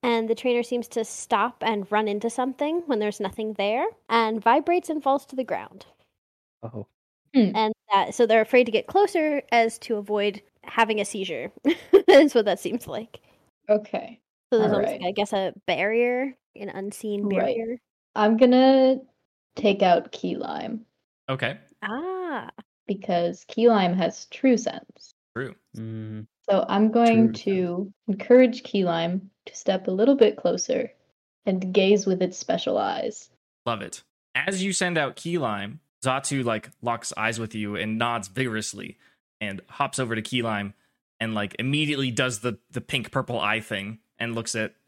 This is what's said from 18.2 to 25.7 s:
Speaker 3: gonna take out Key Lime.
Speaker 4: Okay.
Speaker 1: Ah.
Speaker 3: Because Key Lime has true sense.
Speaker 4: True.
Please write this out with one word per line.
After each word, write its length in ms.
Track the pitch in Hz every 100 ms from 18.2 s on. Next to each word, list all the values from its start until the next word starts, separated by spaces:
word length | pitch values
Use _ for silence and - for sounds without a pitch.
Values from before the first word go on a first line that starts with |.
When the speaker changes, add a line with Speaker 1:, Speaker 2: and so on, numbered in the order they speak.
| 214 226
Speaker 3:
gonna 600 | 254 254 262 269 262 262 - _ _ _ _ -
take 260 | 208 196
out 300 | 185 170 -
Key 240 | - 185 -
Lime. 480 | - 76 - 220 - _ _ _ -
Speaker 4:
Okay. 300 | 131 120 - _ -
Speaker 1:
Ah. 680 | 208 240 359 381 349 247 - - - _ -
Speaker 3:
Because 580 | 202 - 175 175 185 -
Key 200 | - 233
Lime 260 | 208 180
has 320 | 185 165 - -
true 300 | - 269 233
sense. 560 | - - _ - - _ _
Speaker 4:
True. 200 | 117 135 - _